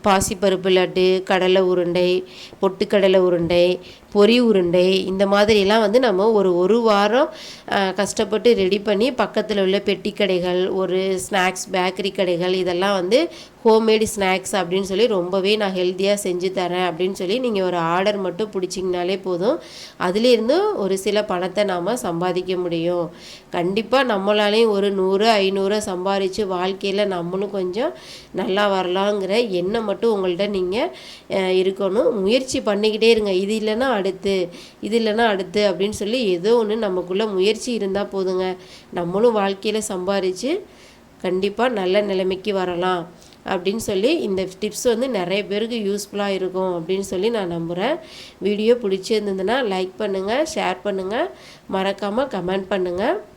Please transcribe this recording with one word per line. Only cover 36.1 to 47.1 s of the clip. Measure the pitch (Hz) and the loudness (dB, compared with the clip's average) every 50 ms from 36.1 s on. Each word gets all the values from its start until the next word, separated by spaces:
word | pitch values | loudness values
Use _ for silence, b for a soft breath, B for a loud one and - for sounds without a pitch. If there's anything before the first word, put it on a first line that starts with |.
| 226 269 240 | -2 0 0
ஏதோ | 196 180 170 175 214 233 240 220 | 0 0 0 2 2 4 4 2
ஒண்ணு | 202 214 | 0 0
நமக்குள்ள | 233 220 202 185 185 175 175 185 196 226 | -2 0 -2 -2 -2 -2 -2 -2 -2 -2
முயற்சி | 220 196 185 190 208 220 214 - 254 240 | 0 0 2 2 2 0 -2 -4 -4 -4
இருந்தா | 214 196 190 190 196 202 196 | -2 -2 -2 -2 -2 -4 -4
போதுங்க. | - 190 190 185 185 185 190 185 180 185 B B B B B B | -4 -4 -2 -2 0 -2 -2 -2 -4 -8 B B B B B B
நம்மளும் | - 180 175 170 175 202 226 247 226 | -6 -4 -4 -2 0 2 2 4 4
வாழ்க்கையில | 214 196 196 196 190 - 220 214 220 208 | 2 0 0 -2 -2 -4 -4 -2 -2 -4
சம்பாரிச்சு | - 202 180 180 190 202 196 185 185 185 175 226 262 339 403 370 B B B B B B B B B - - | -4 -6 -4 -2 -2 -2 0 0 -2 -4 -4 -4 -4 -4 -4 -6 B B B B B B B B B -18 -8
கண்டிப்பா | - 185 180 190 190 202 202 220 233 262 | -4 -2 -2 0 -2 -2 0 0 0 0
நல்ல | 240 202 185 180 185 208 | 0 0 0 2 2 2
நிலைமைக்கு | 208 202 196 190 190 185 190 185 190 214 196 | 2 2 -2 0 0 -2 -2 -2 -4 -2 -2
வரலாம் | 196 185 175 175 175 180 185 185 175 170 175 - - - - - - - | 0 -2 -2 -2 -2 0 0 0 -2 -4 -8 -16 -20 -20 -20 -20 -14 -6
அப்படின்னு | - 190 190 180 190 208 | -4 -4 -2 -2 -2 -4
சொல்லி | 226 214 - 208 190 202 269 339 320 | -2 -4 -2 -2 0 2 2 2 0
இந்த | 247 214 190 185 190 180 180 - | 0 -2 -2 -2 -4 -6 -6 -6
டிப்ஸ் | 214 214 - - - | -8 -6 -6 -2 0
வந்து | 247 226 214 262 269 | 0 0 0 0 -2
நிறைய | 240 196 180 175 190 208 196 | -2 -2 -2 -2 -2 -4 -2
பேருக்கு | 175 196 208 226 226 240 | -2 -4 -4 -4 -4 -4
யூஸ்ஃபுல்லா | 233 208 196 202 202 202 - - 202 202 | -4 -2 -2 -4 -4 -6 -8 -6 -4 -2
இருக்கும் | 202 196 185 185 185 185 185 190 185 175 170 | -2 -2 -2 -4 -4 -2 -2 -2 -2 -2 -4
அப்படின்னு | 165 175 190 196 | -2 -2 -4 -4
சொல்லி | 196 - | -2 -4